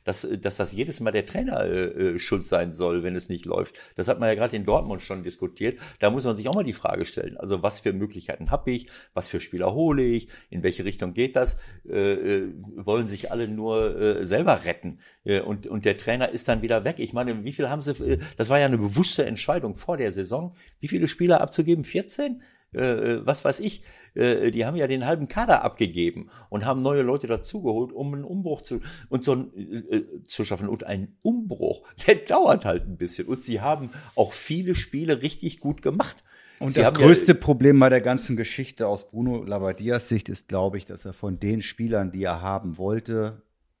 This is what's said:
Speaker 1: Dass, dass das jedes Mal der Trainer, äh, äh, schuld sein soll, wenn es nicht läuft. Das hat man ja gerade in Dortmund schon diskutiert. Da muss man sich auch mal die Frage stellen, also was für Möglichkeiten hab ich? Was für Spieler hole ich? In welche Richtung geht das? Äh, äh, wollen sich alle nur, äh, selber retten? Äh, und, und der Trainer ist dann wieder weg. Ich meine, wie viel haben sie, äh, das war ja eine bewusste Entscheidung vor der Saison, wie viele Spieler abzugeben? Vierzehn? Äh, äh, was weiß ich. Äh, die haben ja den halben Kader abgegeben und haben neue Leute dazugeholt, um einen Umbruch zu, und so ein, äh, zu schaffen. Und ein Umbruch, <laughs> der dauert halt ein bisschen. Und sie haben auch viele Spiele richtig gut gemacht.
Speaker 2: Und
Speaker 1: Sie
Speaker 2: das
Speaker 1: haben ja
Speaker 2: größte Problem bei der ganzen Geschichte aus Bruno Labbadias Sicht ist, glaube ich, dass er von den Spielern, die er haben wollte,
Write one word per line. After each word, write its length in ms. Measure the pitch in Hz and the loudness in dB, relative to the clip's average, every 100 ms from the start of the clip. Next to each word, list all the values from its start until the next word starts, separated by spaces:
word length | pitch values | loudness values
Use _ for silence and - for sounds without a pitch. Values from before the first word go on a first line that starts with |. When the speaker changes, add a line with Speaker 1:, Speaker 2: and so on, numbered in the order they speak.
Speaker 1:
Dass, 220 | - 90 - 101 | -8 -6 -6 -4
dass 160 | 98 - | -4 -4
das 160 | 92 | -4
jedes 260 | 98 156 - | -4 -6 -4
Mal 100 | 113 | -2
der 160 | 104 - | -2 -2
Trainer, 360 | - - 113 | -6 -4 -2
äh, 500 | 92 90 90 - 92 | -2 -2 -2 0 0
äh, 40 | 87 | 0
schuld 280 | - 98 - | -2 -2 0
sein 260 | 87 87 | -2 -2
soll, 300 | 80 87 87 | -2 0 0
wenn 120 | 90 | -2
es 140 | 90 - | -6 -8
nicht 160 | 87 | -10
läuft. 300 | - 87 - - - - | -4 -4 -4 -10 -14 -6
Das 120 | 104 | -2
hat 100 | - | 0
man 120 | 113 | 0
ja 40 | |
gerade 220 | 104 120 110 | 0 -2 -2
in 80 | |
Dortmund 380 | 95 135 104 95 | 0 0 0 -8
schon 200 | - 95 | -8 -10
diskutiert. 560 | 87 - 90 - 110 127 - - | -10 -8 -8 -4 -4 -4 -16 0
Da 120 | 104 | 2
muss 140 | 131 | 2
man 120 | 123 110 | 0 -2
sich 120 | 120 | -2
auch 60 | |
mal 100 | 196 | -2
die 80 | 107 | -2
Frage 320 | 92 - 90 | -2 -2 -2
stellen, 320 | 87 - - - | -4 -6 -8 -10
also 260 | 95 95 | -4 -2
was 180 | 101 - | -2 -2
für 120 | 110 | -2
Möglichkeiten 580 | 95 104 90 - - 80 | -2 -6 -8 -12 -6 -2
hab 160 | - 131 | -2 -2
ich? 220 | 123 - - - | -4 -6 -20 -10
Was 160 | - - | -8 -6
für 120 | 90 | -8
Spieler 340 | - 90 92 | -6 -2 -2
hole 280 | 123 165 139 | 2 2 2
ich? 260 | 123 117 - - _ | 2 0 -4 -18 _
In 140 | 175 | -2
welche 240 | 95 - 95 | -2 -2 -6
Richtung 260 | - 90 | -6 -4
geht 240 | 87 127 131 | -2 0 2
das? 220 | 127 - - - - | 0 -2 -8 -16 -4
Äh, 260 | 101 98 | 0 2
äh, 420 | 98 98 98 95 78 104 - | 2 0 0 -2 -10 -16 -8
wollen 300 | 98 113 110 | 0 0 0
sich 240 | 98 - | -6 -6
alle 160 | 113 110 | -4 -4
nur, 540 | 107 110 110 107 - | -4 -2 0 0 2
äh, 240 | 107 101 | 2 2
selber 400 | 90 113 175 104 | 0 2 4 2
retten? 360 | 87 - 87 - - _ | 0 -6 -10 -12 -20 _
Äh, 160 | 101 98 | -2 0
und, 260 | - 104 - | 0 -8 -8
und 180 | 104 | -2
der 140 | 104 95 | 0 0
Trainer 320 | - 123 127 | -2 -2 -2
ist 180 | - - | -2 -2
dann 140 | 113 | -2
wieder 220 | 113 113 | 0 0
weg. 140 | 113 175 | 0 -4
Ich 140 | 120 | -6
meine, 320 | 120 123 110 | -4 -4 -6
wie 80 | 113 | -8
viel 160 | 143 131 | -4 -4
haben 140 | 151 | -2
sie, 80 | 143 123 | -4 -4
äh, 180 | 123 131 - - | -2 -2 -2 -4
das 100 | 113 | 2
war 100 | 143 | 4
ja 60 | |
eine 140 | 139 120 | 4 2
bewusste 480 | 101 110 185 - 120 | 2 2 2 0 -2
Entscheidung 480 | 107 - 170 107 | -2 -2 -2 -2
vor 240 | 95 - 160 | -6 -4 -2
der 140 | 110 | -2
Saison, 440 | 95 92 131 175 - - _ | -4 -4 -6 -6 -14 -20 _
wie 100 | 147 | -4
viele 200 | 180 160 | -2 -2
Spieler 340 | - 175 165 | 2 4 4
abzugeben? 420 | - - 156 165 | 4 0 2 2
Vierzehn? 560 | - 180 190 - 285 247 - _ _ | 0 -4 -4 -6 -6 -6 -14 _ _
Äh, 100 | - | -2
äh, 440 | 127 113 113 113 113 | 0 0 0 0 -2
was 180 | 147 | 0
weiß 160 | 143 135 | -2 -2
ich. 220 | 208 - - - _ | -6 -8 -16 -20 _
Äh, 360 | - 120 113 117 | 0 2 4 2
die 120 | 113 | 0
haben 120 | 113 170 | -2 0
ja 100 | 135 | 0
den 180 | 131 | 0
halben 220 | 123 165 139 | -2 -2 -2
Kader 380 | 208 233 147 | -2 4 4
abgegeben 680 | 113 - 98 85 85 80 - - - | 2 -2 -2 0 -2 -2 -14 -20 -8
und 140 | 104 117 | -4 -2
haben 160 | 131 | 0
neue 200 | 135 143 | 2 2
Leute 240 | 123 143 117 | 2 0 -2
dazugeholt, 680 | 113 - 208 143 110 127 | -4 -4 -4 -2 0 -2
um 220 | 117 143 | -6 -8
einen 100 | 143 | -8
Umbruch 380 | 143 196 175 143 | -6 -6 -4 -6
zu, 180 | - 120 - - - | -6 -8 -8 -16 2
und 160 | 131 | 4
so 80 | 139 | 6
ein, 200 | 131 - 95 85 113 78 | 4 0 -10 -10 -10 0
äh, 320 | 107 - - | 0 0 -10
zu 200 | - - | -8 -4
schaffen. 240 | 107 95 101 | -2 -2 -2
Und 160 | - | -4
ein 320 | - 101 101 _ | -4 -4 -6 _
Umbruch, 600 | 214 240 214 - - - - - | -2 0 -4 -2 -2 -2 -8 0
<laughs> 100 | - | 4
der 80 | 135 | 4
dauert 480 | - 370 359 214 | 4 4 6 4
halt 220 | 101 87 98 | 2 -2 -4
ein 100 | 85 | -6
bisschen. 300 | 87 - 87 | -6 -6 -6
Und 160 | 127 | -6
sie 180 | - 107 | -4 -2
haben 300 | 131 156 123 143 - | 0 -2 -4 -14 -4
auch 180 | - 101 | 0 0
viele 420 | - - 165 180 | -2 -6 -4 -2
Spiele 480 | 175 - 139 165 196 | -2 -4 -4 0 0
richtig 360 | 143 - 165 - | 0 -6 -8 -4
gut 220 | 143 143 | -6 -2
gemacht. 400 | 139 175 - - _ - - - | -2 0 -2 -6 _ -20 -20 -8
Speaker 2:
Und 140 | 135 | 0
Speaker 1:
Sie 60 | 131 | 4
Speaker 2:
das 80 | 113 | 4
Speaker 1:
haben 120 | 151 | 10
ja 60 | 143 | 10
Speaker 2:
größte 280 | 180 180 | 12 8
Problem 440 | 147 147 127 139 139 | 6 4 6 8 10
bei 80 | 131 | 10
der 140 | 127 | 6
ganzen 340 | 123 127 - 113 | 4 0 -2 -4
Geschichte 500 | 110 - 127 - 104 | -4 -8 -10 -4 -2
aus 240 | 101 - | -2 -6
Bruno 320 | 110 127 120 | -4 -2 -2
Labbadias 640 | 98 101 95 95 110 120 - | -4 -2 -2 -2 -2 -2 0
Sicht 200 | 110 - | -2 -2
ist, 180 | - - | -10 -4
glaube 300 | 95 95 98 | 0 0 -2
ich, 80 | |
dass 200 | - 92 98 | -10 -14 -14
er 80 | |
von 260 | - 101 90 | -10 -8 -4
den 220 | 101 110 | -2 -2
Spielern, 500 | - - 113 107 92 | -4 -4 0 0 0
die 100 | 92 | -2
er 200 | 92 85 | -2 -2
haben 360 | 95 98 92 80 | -2 -4 -4 -6
wollte, 640 | 95 110 117 113 107 107 _ _ _ _ | -2 -2 -2 -4 -4 -6 _ _ _ _